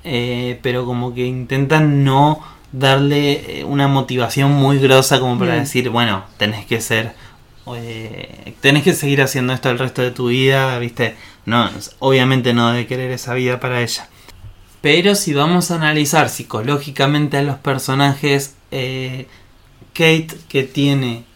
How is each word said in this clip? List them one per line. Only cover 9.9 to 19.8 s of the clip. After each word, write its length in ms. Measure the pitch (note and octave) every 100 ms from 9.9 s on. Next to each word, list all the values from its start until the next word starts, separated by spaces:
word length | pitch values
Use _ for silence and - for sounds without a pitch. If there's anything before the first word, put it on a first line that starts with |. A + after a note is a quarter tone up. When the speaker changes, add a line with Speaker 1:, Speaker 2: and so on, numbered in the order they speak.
| B2+
Speaker 1:
de 100 | B2
tu 160 | A#2+ B2
vida", 520 | B2 C3 C3+ C3 B2
¿viste? 360 | A#2+ A#2 A#2 - - - -
No, 240 | A#2 G#2 G2+ - -
obviamente 540 | C3+ C3 B2+ C3 B2
no 180 | A#2+ A#2
debe 160 | A#2+ A2+
querer 240 | B2+ B2+
esa 220 | B2+ B2+
vida 260 | B2+ B2 B2
para 220 | B2+ B2
ella. 260 | A#2 - - - - - - - - -
Pero 320 | C#3+ D#3+ G3 G3
si 180 | E3+
vamos 380 | C#3 D3+ F3+ F3
a 40 | E3+
analizar 540 | D#3 D3+ D3 E3 B2+
psicológicamente 1040 | - A#2+ A2 A#2 C#3+ C#3+ C#3 C#3 D3 D3 C#3+
a 60 |
los 160 | C#3+ C3+
personajes, 1000 | - B2+ - C3 C#3+ C#3 D3 C#3 C#3 _ _
eh, 560 | C#3 C3 C3 C3 C3 B2+ - - _ _ _